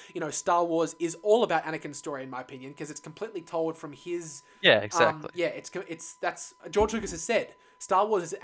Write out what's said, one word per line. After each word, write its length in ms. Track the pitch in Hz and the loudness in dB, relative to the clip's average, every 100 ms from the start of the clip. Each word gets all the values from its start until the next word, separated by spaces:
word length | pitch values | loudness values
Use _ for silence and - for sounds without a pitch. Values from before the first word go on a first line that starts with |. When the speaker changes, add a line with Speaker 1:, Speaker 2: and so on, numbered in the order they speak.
| - | -12
Speaker 1:
you 60 | 175 | -6
know, 100 | 160 | -4
Star 320 | 131 - 175 | -2 2 4
Wars 320 | 170 165 156 - | 4 2 0 0
is 160 | 170 160 | -4 0
all 200 | 208 220 | 4 6
about 220 | 233 165 | 6 2
Anakin's 340 | 151 156 151 139 | 0 -4 -6 -10
story, 240 | - 139 | -8 -8
in 60 | 131 | -8
my 140 | 127 | -10
opinion, 320 | 127 135 131 | -10 -12 -14
'cause 160 | 156 156 | -12 -12
it's 100 | 151 | -12
completely 400 | - 160 220 208 | -14 -10 -10 -8
told 380 | 160 170 160 160 | -6 -2 -2 -4
from 140 | 156 | -10
his, 480 | 147 180 175 160 139 - _ | -12 -8 -6 -8 -12 -16 _
Speaker 2:
Yeah, 200 | 190 110 104 | 6 6 4
Speaker 1:
um, 380 | 175 135 156 151 | 4 4 2 -6
Speaker 2:
exactly. 0 | |
Speaker 1:
yeah, 160 | 170 165 | -4 -4
it's 220 | 127 - | -4 -10
co-, 140 | 180 - | -10 -8
it's, 260 | 160 - | -10 -12
that's, 400 | - 269 - - - 175 | -8 -6 -6 -10 -14 -4
George 220 | 180 214 | 2 2
Lucas 200 | 226 196 | 0 -6
has 100 | 165 | -6
said, 320 | - 220 127 - _ _ | 0 0 0 -8 _ _
Star 260 | - 190 214 | 0 2 4
Wars 160 | 214 | 2
is 140 | 165 175 | 0 -4